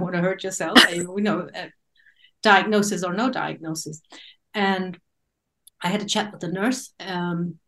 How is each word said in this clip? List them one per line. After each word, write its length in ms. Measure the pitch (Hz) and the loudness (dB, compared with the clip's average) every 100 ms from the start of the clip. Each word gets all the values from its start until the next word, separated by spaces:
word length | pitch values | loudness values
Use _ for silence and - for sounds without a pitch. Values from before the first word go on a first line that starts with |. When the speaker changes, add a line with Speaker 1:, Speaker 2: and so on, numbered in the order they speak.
| 175 | 2
Speaker 1:
wanna 160 | 175 | 2
hurt 220 | 180 190 | 0 0
yourself. 340 | 190 - 175 208 | -4 -4 0 2
Speaker 2:
<laughs> 140 | 185 | 2
Speaker 1:
I, 140 | 175 180 196 | -2 -4 -2
we 60 | |
know, 280 | 208 165 147 | 0 0 -4
uh, 160 | 180 170 - _ _ _ _ - _ | -10 -12 -14 _ _ _ _ -20 _
diagnosis 600 | 214 196 196 214 202 180 | 6 8 6 2 2 0
or 100 | 180 | -2
no 160 | 185 254 | 0 0
diagnosis. 720 | - 156 156 160 156 - - _ - - - _ | -2 -4 -6 -8 -8 -8 -12 _ -20 -20 -20 _
And 440 | 214 196 190 185 175 _ _ _ _ _ _ _ - 175 | 0 2 2 -2 -8 _ _ _ _ _ _ _ -6 -2
I 40 | |
had 120 | 208 | -2
a 100 | 208 | 0
chat 180 | 214 208 | -2 -2
with 100 | - | -4
the 100 | 170 185 | -6 -2
nurse, 340 | 220 254 - - | 0 0 -6 -14
um, 600 | 185 180 175 170 175 - | -8 -4 -2 -2 -4 -8